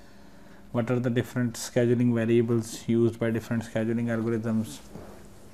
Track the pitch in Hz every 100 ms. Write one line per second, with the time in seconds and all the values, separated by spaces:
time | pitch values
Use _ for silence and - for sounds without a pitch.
0 | - - - - - - - 123 113 123
1 | 123 120 117 127 120 - - 127 120 120
2 | 123 117 113 117 117 117 110 - - 117
3 | 117 113 117 110 - 117 - 113 113 117
4 | 117 113 113 117 113 110 107 - - -
5 | - - - - -